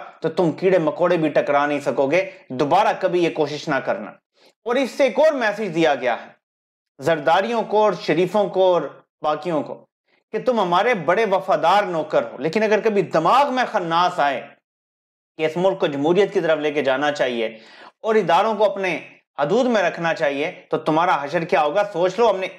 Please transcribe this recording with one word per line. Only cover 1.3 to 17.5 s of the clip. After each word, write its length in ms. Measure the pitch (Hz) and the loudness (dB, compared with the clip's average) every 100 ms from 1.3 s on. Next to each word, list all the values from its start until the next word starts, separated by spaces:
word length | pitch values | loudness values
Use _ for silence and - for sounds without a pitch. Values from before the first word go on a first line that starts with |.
टकरा 340 | 151 147 143 147 | 0 0 0 0
नहीं 120 | 143 | -2
सकोगे, 400 | 143 123 135 170 190 - - | -2 0 0 0 -2 -10 -10
दोबारा 380 | 127 147 147 214 185 | -4 0 2 2 0
कभी 240 | 185 180 | -2 0
ये 100 | 160 | 0
कोशिश 360 | - 143 147 - | 0 -4 -4 -4
ना 100 | 135 | -2
करना। 320 | 123 107 101 - _ _ _ _ 226 | -2 -6 -8 -16 _ _ _ _ -4
और 120 | 247 | -2
इससे 280 | 254 - 262 | -2 0 0
एक 140 | 202 | 4
और 140 | 311 277 | 2 2
मैसेज 360 | 220 202 208 | -2 -2 -4
दिया 220 | 160 160 139 | 0 2 2
गया 180 | 127 110 | -2 -4
है 200 | - _ _ _ _ _ _ - | -8 _ _ _ _ _ _ -6
जरदारियों 640 | 139 160 143 175 220 233 | -2 0 2 2 0 -4
को 180 | - 208 | 0 2
और 140 | 214 175 | 2 0
शरीफों 500 | - 160 180 214 190 | -2 0 0 0 0
को 180 | 185 185 | 2 2
और 200 | 175 139 - _ _ | 2 -2 -10 _ _
बाकियों 380 | 151 156 175 156 | -4 -4 -2 -4
को 100 | - - _ _ _ _ _ | -4 -12 _ _ _ _ _
कि 60 | 220 | -4
तुम 180 | 226 233 | 0 0
हमारे 340 | 180 175 226 226 | 2 2 2 0
बड़े 300 | 151 196 220 | 0 0 2
वफादार 600 | 190 190 160 160 202 190 | 0 0 0 4 2 2
नौकर 360 | 165 147 151 | -4 -2 -2
हो, 140 | 117 107 | -2 -4
लेकिन 240 | 147 214 | -4 0
अगर 180 | 214 208 | 2 2
कभी 200 | 220 202 | 2 0
दिमाग 460 | 160 170 165 240 285 | 0 0 4 4 2
में 160 | 254 226 | 0 -2
खन्नास 520 | 214 170 165 175 175 | -4 -2 0 0 0
आए 200 | 143 123 - - _ _ _ _ _ _ _ - | -2 -2 -8 -20 _ _ _ _ _ _ _ -6
कि 60 | 156 | -4
इस 120 | 170 | 0
मुल्क 220 | 190 185 | 0 0
को 80 | 180 | -2
जमहूरियत 460 | 139 147 175 196 | 0 0 2 2
की 80 | 196 | 0
तरफ 200 | 165 156 | 0 0
लेके 200 | 147 147 | 0 -2
जाना 280 | 131 131 147 | 0 0 -2
चाहिए 460 | 143 135 120 110 | -2 -2 -2 -6